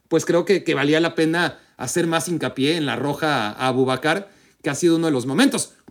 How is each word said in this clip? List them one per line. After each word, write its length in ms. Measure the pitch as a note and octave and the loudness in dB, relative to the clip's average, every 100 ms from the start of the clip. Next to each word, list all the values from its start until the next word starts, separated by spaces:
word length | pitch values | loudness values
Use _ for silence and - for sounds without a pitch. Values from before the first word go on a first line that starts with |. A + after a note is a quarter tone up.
| - | -2
pues 160 | D#3+ | 0
creo 200 | D#3+ E3+ | 2 2
que, 200 | E3 F#3 | 2 0
que 100 | - | 2
valía 260 | C#3+ C#3+ D#3 | 0 2 2
la 140 | E3 | 2
pena 440 | E3 D#3+ E3+ E3 - _ - | 0 0 2 -2 -4 _ -12
hacer 300 | B2 F3 E3 | -4 -2 0
más 220 | E3 F3 | -2 -2
hincapié 480 | D#3+ C3 C3+ C#3 E3+ | -4 -4 -2 0 0
en 100 | C#3+ | -2
la 100 | A2+ | -2
roja 540 | C#3+ C#3+ D#3 C3+ G#2+ | -4 -2 -2 -2 -2
a 180 | G#2+ C3 | -2 -2
Abubakar, 640 | B2+ C3 C3 D#3 F3+ - _ _ _ | 2 0 0 0 -2 -4 _ _ _
que 80 | D#3 | -6
ha 40 | |
sido 220 | C#3 F3 E3 | 0 2 2
uno 100 | E3 | 2
de 60 | |
los 140 | C3 A#2+ | 0 0
momentos, 480 | C#3+ C4+ - - _ - | 2 2 2 -8 _ -6